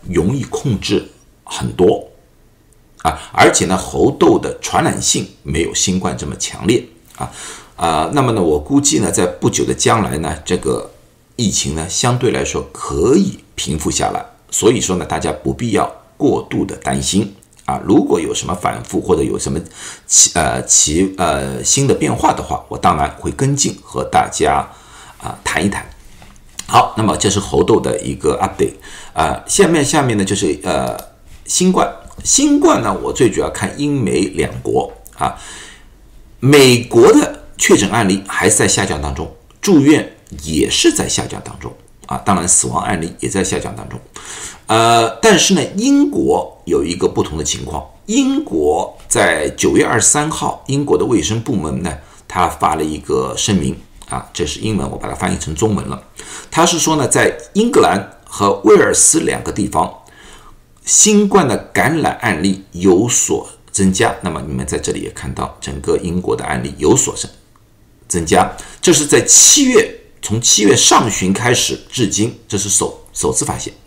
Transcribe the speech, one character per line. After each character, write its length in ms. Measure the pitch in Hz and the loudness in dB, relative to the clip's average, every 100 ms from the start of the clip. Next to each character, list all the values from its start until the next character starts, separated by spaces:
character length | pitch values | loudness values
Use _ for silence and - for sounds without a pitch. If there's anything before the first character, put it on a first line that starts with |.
| - | -2
容 260 | - 175 139 | 0 0 -2
易 60 | |
控 360 | - 440 143 98 | -4 -4 -2 -2
制 260 | - 104 - _ _ _ | 0 -2 -2 _ _ _
很 280 | - - - | -12 -8 -6
多。 300 | - 90 - - _ _ _ _ _ _ _ _ _ | 2 2 2 -6 _ _ _ _ _ _ _ _ _
啊， 120 | 80 80 - | -6 -6 -8
而 180 | - - | 2 4
且 120 | - 87 | 4 0
呢， 120 | 90 | -2
猴 320 | - - 135 | -2 0 0
痘 300 | - 175 95 | 4 4 4
的 180 | - - | 0 -8
传 240 | - 92 | -2 0
染 160 | - - | 0 -2
性 260 | 64 - - - | -2 -2 -4 -12
没 180 | 65 76 | -6 -4
有 120 | 85 | -2
新 260 | - - 92 | -2 -2 0
冠 180 | 90 65 | -2 -6
这 80 | 73 | -8
么 100 | - | -8
强 300 | - - - | -10 -6 0
烈 160 | - - _ _ - | 0 -2 _ _ -12
啊。 160 | 65 - - - - - | -12 -10 -16 -16 -20 -4
啊， 340 | 82 80 80 | -2 0 0
那 120 | 143 | 0
么 80 | 127 | 0
呢， 100 | 110 | 0
我 180 | 85 73 | 0 0
估 220 | - 139 | 2 2
计 160 | 143 156 | 2 0
呢， 140 | 95 | 0
在 120 | - | 0
不 240 | 92 - 131 | -2 0 -2
久 160 | - | 0
的 100 | - | -2
将 280 | - 123 117 | 0 0 2
来 160 | 78 71 | 0 -2
呢， 180 | 80 80 | -6 -8
这 140 | - 90 | -4 -4
个 340 | - 62 - - _ _ _ - | -2 -4 -8 -18 _ _ _ -4
疫 140 | 110 | -2
情 260 | - - 78 | -2 -4 -6
呢， 120 | 85 | -6
相 300 | - 123 123 | -2 0 0
对 140 | 120 | 0
来 120 | 65 | 0
说 240 | 71 76 69 | -4 -6 -8
可 420 | - - 69 101 165 | -12 -6 0 4 4
以 240 | - - _ | 2 -4 _
平 240 | - - 78 | -10 -6 -4
复 140 | - | -4
下 180 | - 50 | -2 -4
来。 160 | 50 - _ _ | -4 -10 _ _
所 220 | - 101 | 0 2
以 100 | 117 | 2
说 140 | 95 92 | -2 -4
呢， 100 | 76 | -4
大 140 | 82 | -4
家 120 | 92 | -4
不 220 | - - | -4 -6
必 180 | - 120 | -4 -2
要 180 | 104 67 - _ _ | -2 -2 -6 _ _
过 240 | 143 92 - | 0 0 -2
度 160 | - - | -4 -4
的 100 | - | -6
担 240 | - 67 | -6 -4
心 320 | 71 95 - - _ _ - | 0 -2 -2 -10 _ _ -8
啊。 140 | 65 - | -6 2
如 180 | 127 | 2
果 160 | - 87 | 4 0
有 140 | - | 0
什 120 | - 71 | -6 -6
么 80 | 90 | -4
反 280 | - 55 | -2 -4
复 160 | - 92 | -4 -6
或 160 | - 82 | 0 0
者 80 | |
有 140 | 67 50 | 0 -4
什 120 | - | -4
么 100 | 71 - - - - - | -6 -8 -16 -18 -18 -2
其-， 240 | - - | 2 2
呃， 280 | - 73 62 - | 2 0 -2 -2
其-， 480 | - 76 80 95 - | 0 2 2 0 0
呃， 460 | 85 71 67 64 | -2 -2 -4 -6
新 240 | - - 139 | -2 0 2
的 60 | |
变 200 | - - | 2 0
化 200 | 60 - | 0 0
的 80 | - | 0
话， 240 | - - - | -4 -8 -8
我 80 | - | -2
当 220 | - 82 | 0 2
然 120 | 73 - | -2 -4
会 100 | 90 | -8
跟 240 | - 135 139 | -2 -2 0
进 220 | - - | -2 -4
和 200 | - 64 | -10 -8
大 240 | - 78 - | 0 0 0
家 400 | - 78 71 67 - - - - - | 0 0 0 -4 -14 -20 -20 -20 -16
啊 180 | - - | -14 -8
谈 200 | - - | -4 -2
一 60 | 95 | -2
谈。 180 | - - - - - - - - - - | -4 -12 -20 -20 -20 -20 -20 -20 -18 0
好， 300 | 120 - - | 2 2 0
那 60 | |
么 120 | 110 78 | 0 2
这 140 | 104 | 0
是 100 | 98 | 0
猴 240 | 95 - | 0 0
痘 160 | - 85 | 4 2
的 180 | 67 60 | 2 -4
一 140 | 64 65 | -6 -2
个 220 | - - | -2 0
update 320 | - - - - - - - | -4 -2 -4 -4 -20 -20 -10
啊。 300 | - 80 64 - | -4 -2 -4 -4
下 200 | - 185 | 0 2
面， 180 | 165 139 | 2 2
下 160 | 160 | 0
面 160 | 135 107 | 2 0
呢 80 | 95 | 0
就 100 | 101 | 0
是， 240 | 90 71 | -2 -2
呃， 340 | 92 73 62 53 - _ - - - | -2 -2 -4 -8 -12 _ -20 -20 -6
新 260 | - 185 | 2 2
冠。 160 | 185 - - - - | 2 0 -4 -18 -10
新 360 | - - 294 285 | -2 2 4 4
冠 220 | 320 202 | 4 4
呢， 100 | 110 95 | 0 -2
我 100 | 67 | -4
最 160 | - 117 | 2 2
主 100 | 90 | 2
要 80 | 73 | -4
看 200 | - 98 - | -4 -8 -4
英 240 | 143 143 | -2 0
美 180 | 101 69 | 0 0
两 300 | - - 73 60 | 0 -2 -4 -4
国 280 | 55 58 - - - - | -2 -2 -2 -10 -20 -6
啊。 180 | 69 - - - - - - - - - - - | -4 -4 -16 -18 -18 -20 -20 -20 -20 -20 -20 -2
美 400 | 127 147 131 120 | 6 8 8 6
国 340 | 110 117 - | 4 6 8
的 300 | 294 - - - - | 8 4 -6 -18 -4
确 180 | - 185 | 4 4
诊 100 | - | 4
案 180 | 113 101 | 0 0
例 140 | 98 - | 0 -2
还 240 | - 90 | -2 0
是 60 | - | 2
在 120 | 101 | 2
下 160 | - | 0
降 160 | 95 76 | -2 -4
当 140 | 73 | -6
中， 180 | 71 80 - _ _ | -6 -8 -12 _ _
住 180 | - 165 | 4 6
院 380 | 135 143 - - _ 65 | 8 4 2 -14 _ -14
也 260 | 76 78 - | -4 0 0
是 240 | - 339 | 2 2
在 160 | - - | 2 -2
下 200 | - - | -4 -4
降 120 | - - | -10 -14
当 120 | - | -14
中 120 | - - - - - | -14 -16 -20 -20 -10
啊， 100 | 65 - | -6 0
当 100 | 95 | 0
然 120 | 87 | 2
死 180 | - 64 | 0 0
亡 180 | - | -4
案 160 | 117 92 | -2 -4
例 140 | 80 - | -6 -6
也 100 | - | -4
在 140 | 98 | -2
下 160 | 90 - | -2 -4
降 140 | - - | -6 -12
当 120 | - | -14
中。 120 | - - - - - - - - | -14 -16 -20 -16 -14 -14 -16 -2
呃， 420 | 110 113 117 113 - | 2 4 4 2 2
但 160 | 220 175 | 4 6
是 160 | - | 4
呢， 80 | 185 123 180 | 2 0 -2
英 340 | 254 285 285 | 2 4 4
国 500 | - 67 87 - - - | 2 0 0 -2 -12 -2
有 180 | 80 | -2
一 120 | 76 87 | 0 -2
个 120 | - | -2
不 140 | 110 | 0
同 160 | 95 76 | -4 -4
的 60 | |
情 200 | 73 - | -6 -6
况， 220 | 65 71 - - - | -8 -10 -12 -20 -2
英 360 | 233 269 277 | 0 2 0
国 540 | 311 80 73 85 - - - | -2 0 0 0 -2 -10 -4
在 400 | 113 95 80 - - | 2 2 2 -2 0
九 220 | - - | 2 4
月 80 | - | 2
二 140 | 123 | 2
十 80 | 104 | 2
三 220 | 151 151 | 0 -2
号， 320 | 156 147 - - | -4 -6 -6 -4
英 180 | 139 | -2
国 140 | 143 - | 0 0
的 80 | 92 | 2
卫 160 | 90 | 0
生 180 | - 110 | 0 -4
部 160 | 117 107 | -2 -4
门 280 | 76 64 | -2 -4
呢， 120 | - 73 - - _ | -6 -10 -16 -20 _
他 220 | 92 85 | -2 -2
发 240 | 80 85 | 0 -2
了 100 | 78 | 0
一 140 | 78 76 | -2 -4
个 380 | 69 - 65 58 | -2 -2 -2 -4
声 180 | - 98 | 0 2
明 180 | 65 - - - - | 0 -4 -12 -20 -10
啊， 180 | 67 - | -10 -10
这 100 | - | -6
是 160 | 76 - | -6 -4
英 140 | 110 104 | -4 -4
文， 140 | 67 | -4
我 80 | - | -8
把 100 | 58 | -10
它 60 | |
翻 180 | - 92 | -6 -4
译 60 | 92 | -4
成 160 | - | -6
中 220 | 78 110 98 | -2 0 0
文 120 | - | -4
了。 140 | - - - - - - | -12 -14 -20 -18 -18 -6
他 160 | - 175 | 0 0
是 140 | 170 | 2
说 160 | 156 156 | 0 0
呢， 120 | 123 | 0
在 300 | 139 107 - - | 2 2 0 -4
英 160 | 196 240 | 0 2
格 100 | - | 4
兰 380 | 101 95 101 - - | 4 0 -4 -18 -18
和 340 | - - - | -2 0 2
威 120 | - 214 | 6 6
尔 160 | - | 6
斯 280 | - - - | 4 2 2
两 240 | - 64 | 0 -4
个 80 | - | -6
地 160 | - - | -4 -2
方， 260 | 80 80 - - - - - - - _ _ - | -2 -4 -6 -20 -20 -20 -20 -20 -20 _ _ 0
新 420 | - 208 208 196 | 2 4 4 6
冠 180 | 196 147 | 4 2
的 120 | 101 - | -2 -4
感 240 | - 107 160 | -2 0 2
染 200 | 123 - | 0 0
案 200 | 117 82 | -2 0
例 220 | 95 92 - | 0 -2 -8
有 380 | 85 95 90 120 | 0 4 4 4
所 400 | - - 80 - - - | 0 0 -2 -4 -20 -10
增 180 | - 95 | 0 0
加。 240 | 92 113 - | 2 0 -2
那 80 | 92 | -8
么 120 | 78 67 | -8 -6
你 60 | |
们 120 | 65 71 | -6 -4
在 120 | 78 | -4
这 160 | - | -4
里 80 | - | -6
也 80 | - | -8
看 200 | - 69 67 | -10 -10 -6
到， 220 | 71 - | -8 -8
整 220 | - 69 | -10 -8
个 160 | 69 82 | -2 -2
英 240 | 87 90 | 0 -4
国 120 | - | -2
的 120 | - - | -4 -2
案 180 | 67 | -4
例 100 | 65 71 | -6 -2
有 180 | 73 127 | 2 2
所 180 | - | 2
增-， 160 | - - - _ _ _ _ _ _ _ | -4 -10 -12 _ _ _ _ _ _ _
增 180 | 87 82 | -4 2
加。 240 | 92 - - - - | 2 2 -4 -18 -2
这 120 | - | 2
是 120 | 156 - | 4 4
在 140 | - - | 2 4
七 400 | - - - 262 | 4 6 4 4
月， 280 | 240 - - - - | 4 2 -6 -20 -16
从 180 | - 107 | -4 -2
七 240 | - - | 0 2
月 100 | 208 | 4
上 380 | 117 - 147 117 | 4 4 4 2
旬 220 | - 92 | -2 0
开 200 | 98 117 | 0 0
始 240 | 113 - 67 - | 0 0 -6 -8
至 160 | - 107 | -4 -2
今， 260 | - 113 - _ | 0 -2 -4 _
这 100 | 101 | -6
是 120 | - | -2
首-， 340 | - 78 - - | -2 -2 -8 -14
首 220 | - - | -4 -2
次 100 | - | -2
发 140 | 139 - | -4 -6
现。 160 | - - | -10 -14